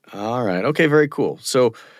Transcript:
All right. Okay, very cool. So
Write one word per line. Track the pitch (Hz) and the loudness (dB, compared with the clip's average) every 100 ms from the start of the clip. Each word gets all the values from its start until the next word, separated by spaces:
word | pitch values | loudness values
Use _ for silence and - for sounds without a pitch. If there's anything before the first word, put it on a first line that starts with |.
| _ | _
All | 101 107 123 | -10 -4 -2
right. | 113 92 117 | -2 0 0
Okay, | 156 156 | 0 2
very | 151 147 | 2 0
cool. | - 98 - | -2 -4 -4
So | - 135 120 - - - | -2 2 2 0 -12 -20